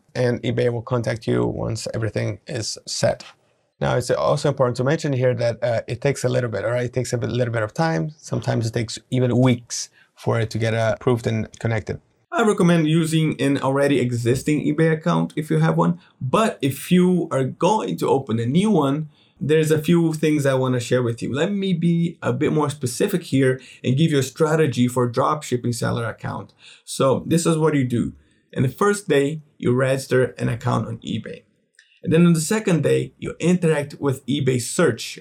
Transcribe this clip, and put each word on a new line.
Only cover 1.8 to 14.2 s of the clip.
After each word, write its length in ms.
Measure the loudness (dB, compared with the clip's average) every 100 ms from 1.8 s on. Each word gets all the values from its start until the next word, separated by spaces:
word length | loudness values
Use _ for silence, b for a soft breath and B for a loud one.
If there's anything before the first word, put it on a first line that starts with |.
| -6
everything 480 | -6 -4 -4 -4 -6 -10
is 300 | -8 -8 -10
set. 380 | -10 -2 -2 -2 -10 -20 _ _ _ _
Now, 180 | -2 0
it's 120 | 0
also 360 | 0 2 2 0
important 300 | 0 0 0
to 60 |
mention 280 | -2 0 -2
here 220 | 0 0
that, 280 | 0 -2 -2
uh, 200 | -2 -2 -4
it 120 | -2
takes 240 | -2 0
a 60 | -2
little 200 | -2 -2
bit, 140 | -4
all 80 | -2
right? 140 | -2
It 80 | -2
takes 180 | -4 -4
a 60 | -4
bit, 120 | -2
little 240 | -2 -2
bit 100 | -2
of 100 | -4
time. 380 | -2 -2 -2 -4 -10
Sometimes 480 | -8 -4 -2 -2
it 80 | -2
takes 240 | -4 -4 -8 -4
even 280 | 0 2 4
weeks 520 | 4 2 -4 -10 -10 b b
for 240 | _ -2 -2
it 100 | -2
to 60 | -2
get, 160 | -2
uh, 200 | 0 0
approved 320 | 0 0 0 0
and 220 | -2 -4 -6
connected. 400 | -4 -4 -4 -10 _ _ _
I 120 | 0
recommend 440 | 2 4 4 4 4
using 480 | 2 2 0 0 0
an 160 | 0 0
already 420 | 0 2 2 2
existing 640 | 0 0